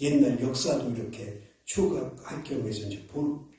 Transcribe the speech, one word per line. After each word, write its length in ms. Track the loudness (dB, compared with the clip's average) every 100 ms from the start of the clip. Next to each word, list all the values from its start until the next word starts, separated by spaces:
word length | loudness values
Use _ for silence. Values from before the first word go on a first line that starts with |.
옛날 400 | 4 6 6 4
역사도 480 | 0 0 0 0 0
이렇게 500 | -4 -6 -8 -10 -12 -16 _
추억할 800 | -4 2 2 2 -4 -10 -10 -10
겸해서 440 | -6 -4 -4 -4 -6
이제 180 | -8 -8
보-, 400 | -4 -2 -4 -8